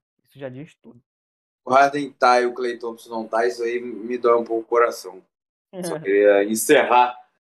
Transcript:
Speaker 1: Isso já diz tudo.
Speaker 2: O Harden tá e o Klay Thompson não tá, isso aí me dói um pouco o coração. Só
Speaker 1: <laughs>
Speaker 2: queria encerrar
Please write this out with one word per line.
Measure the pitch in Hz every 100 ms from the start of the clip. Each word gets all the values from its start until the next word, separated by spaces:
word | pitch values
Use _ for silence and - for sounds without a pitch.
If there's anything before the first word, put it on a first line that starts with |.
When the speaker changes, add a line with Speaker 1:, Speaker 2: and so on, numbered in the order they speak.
| _ _
Speaker 1:
Isso | _ 135
já | 135
diz | 127 160 _
tudo. | 226 123 _ _ _ _ _ _ 123
Speaker 2:
O |
Harden | 131 139 147 135
tá | - 127 123
e | 120
o |
Klay | 120 123 117
Thompson | 117 113 117
não | 113 113
tá, | 113
isso | 120 120
aí | 117 123
me | 123 104 113 123
dói | 120 117
um |
pouco | 113 113
o | 110
coração. | 120 117 - 92 92 _ _ _ _ _ 185
Só | 175 -
Speaker 1:
<laughs> |
Speaker 2:
queria | 98 101 104 101
encerrar | 104 110 - 143 117 123 123 - _ _ _